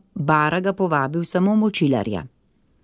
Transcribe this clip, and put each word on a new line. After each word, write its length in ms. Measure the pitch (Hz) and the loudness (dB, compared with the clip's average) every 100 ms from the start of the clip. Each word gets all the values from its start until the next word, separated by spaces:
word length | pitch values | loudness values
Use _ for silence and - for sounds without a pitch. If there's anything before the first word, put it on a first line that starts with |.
| _ | _
Baraga 580 | - 147 156 151 170 190 | -6 0 2 2 0 -2
povabil 520 | 196 185 151 135 165 | -2 0 0 0 -2
samo 320 | 170 180 190 214 | -2 0 2 2
močilarja. 680 | 214 202 151 127 107 98 135 _ _ _ _ _ | 0 0 0 0 -2 -6 -8 _ _ _ _ _